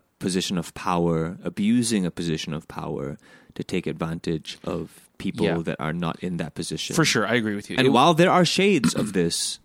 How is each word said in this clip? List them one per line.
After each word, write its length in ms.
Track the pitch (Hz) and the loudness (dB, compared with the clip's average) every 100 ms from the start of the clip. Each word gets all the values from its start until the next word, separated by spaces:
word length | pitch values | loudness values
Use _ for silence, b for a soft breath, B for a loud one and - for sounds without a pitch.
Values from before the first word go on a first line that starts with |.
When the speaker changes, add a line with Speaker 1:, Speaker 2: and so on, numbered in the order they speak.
| _ _ | _ _
Speaker 1:
position 380 | 101 92 87 92 | -2 -2 -2 -4
of 160 | 82 | -6
power, 640 | - 101 87 85 82 80 95 | -6 -2 2 2 0 -2 -6
abusing 640 | - 95 104 120 117 110 87 | -10 -2 2 2 2 0 -2
a 40 | |
position 440 | - 85 78 - | -4 -4 -4 -4
of 140 | 78 - | -8 -10
power 500 | - 76 73 71 78 B B B | -10 -8 -6 -8 -10 B B B
to 100 | - | -12
take 220 | 82 95 87 | -6 -4 -4
advantage 720 | 80 82 82 - 80 - - | -6 -6 -6 -4 -4 -6 -12
of 440 | - 85 82 - _ _ | -6 -6 -8 -16 _ _
people 260 | - - 98 | -8 0 0
Speaker 2:
Yeah. 120 | 85 | 0
Speaker 1:
that 180 | 82 - | -4 -4
are 120 | 76 | -4
not 260 | 82 85 - | -4 -4 -4
in 180 | 90 87 | -6 -6
that 160 | 78 | -6
position. 420 | - 82 80 - - | -8 -8 -6 -4 0
Speaker 2:
For 80 | |
sure, 220 | 151 123 101 | 2 2 2
I 80 | |
agree 200 | 120 110 | 0 0
with 140 | 104 - | -4 -6
you. 60 | - | 2
Speaker 1:
And 80 | 131 | 4
Speaker 2:
It 40 | |
Speaker 1:
while 240 | 120 151 | 6 6
there 160 | 160 180 | 6 6
are 140 | 165 | 6
shades 500 | 175 - 196 180 - | 4 4 4 4 2
of 180 | - 107 | 0 -2
this 460 | 95 85 - - - | 0 0 0 -4 -8